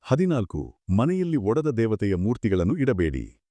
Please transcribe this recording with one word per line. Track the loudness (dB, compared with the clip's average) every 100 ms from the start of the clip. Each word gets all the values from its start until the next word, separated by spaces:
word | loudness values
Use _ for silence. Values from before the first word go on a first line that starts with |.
ಹದಿನಾಲ್ಕು, | 0 0 2 0 -2 -6 -10 -14 -2 2
ಮನೆಯಲ್ಲಿ | 2 0 0 0
ಒಡೆದ | 0 0 0
ದೇವತೆಯ | 0 0 2 0
ಮೂರ್ತಿಗಳನ್ನು | 0 0 0 0 2 2 0
ಇಡಬೇಡಿ. | 0 0 0 -2 -10 _ _